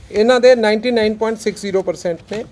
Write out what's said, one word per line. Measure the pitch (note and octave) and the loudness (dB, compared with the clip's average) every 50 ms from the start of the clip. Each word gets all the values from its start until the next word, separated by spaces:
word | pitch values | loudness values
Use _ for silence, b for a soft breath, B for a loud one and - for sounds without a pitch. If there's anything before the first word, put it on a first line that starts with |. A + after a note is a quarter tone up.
| - - | -18 -6
ਇਹਨਾਂ | - G3+ G#3+ A#3+ B3+ B3 | -2 0 2 4 4 4
ਦੇ | A#3+ B3 B3+ | 6 6 4
ਨਾਈਨਟੀ | A#3+ A3 G#3 G#3+ A3 A3 B3 | 4 4 2 0 0 0 -2
ਨਾਈਨ | A#3+ A3+ G#3+ G#3+ A3 | 0 0 0 0 -2
ਪੁਆਇੰਟ | G#3+ A3 A3 A3+ A3 | -2 -4 -4 -4 -4
ਸਿਕਸ | - G#3+ F#3+ - | -6 -6 -6 -6
ਜ਼ੀਰੋ | - G3+ F3+ F#3+ F#3 | -6 -4 -2 -2 -2
ਪਰਸੈਂਟ | F#3+ E3 D#3 - F3+ E3+ D#3+ - - G3+ | -2 -6 -6 -6 -6 -6 -8 -10 -10 -10
ਨੇ। | G#3+ A#3+ - | -10 -10 -12